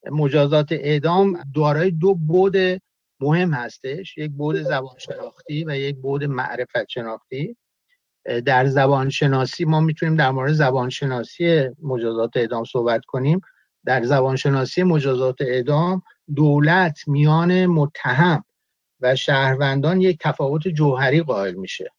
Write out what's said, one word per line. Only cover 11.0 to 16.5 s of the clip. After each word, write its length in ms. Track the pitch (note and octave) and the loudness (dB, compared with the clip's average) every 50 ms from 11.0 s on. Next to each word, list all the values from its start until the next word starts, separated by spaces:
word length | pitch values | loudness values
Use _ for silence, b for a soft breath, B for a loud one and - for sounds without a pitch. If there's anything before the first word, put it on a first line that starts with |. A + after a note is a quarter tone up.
| C#3+ C#3 C3 A#2+ A#2 - - - F3 E3+ E3 D#3 C3+ C3 A#2+ _ | -4 -4 -4 -4 -6 -8 -6 -2 0 2 4 2 2 0 -4 _
مجازات 560 | - C#3 C3 A#2+ A2+ A2+ A2+ A2+ A2+ A#2 - C3 | -6 -4 -4 -2 -2 -2 -2 -2 -2 -2 0 -2
اعدام 260 | A#2+ A2 A#2+ A#2 A#2 | -2 -2 -2 -6 -6
صحبت 420 | - - B2+ A2+ A#2+ A#2 A2+ - | -4 -2 -2 0 0 0 -2 -4
کنیم. 360 | _ - C3 B2+ C#3 E3 F#3+ b b b b b b b _ _ | _ -6 -2 2 2 2 2 b b b b b b b _ _
در 180 | - B2+ B2+ A2+ | -2 -2 0 2
زبانشناسی 800 | A#2+ C#3+ C#3 C3 C3 C3 C3 - D3 C#3 C3+ C3 B2 - - F#3 | 2 2 2 2 2 0 0 0 0 0 0 -2 -2 -2 0 2
مجازات 580 | F#3 E3 D3+ C3+ C#3 C3 B2+ C3 B2+ B2+ _ | 2 2 2 0 0 -2 0 0 -2 -2 _
اعدام 600 | D3 B2+ B2+ B2+ B2 B2+ D3 D3+ E3 F3 F#3+ F#3+ b b b b _ - D3 | -4 -2 -2 -2 0 0 0 0 2 0 -2 -4 b b b b _ -8 0
دولت 720 | C#3 D#3 D3 | 2 2 4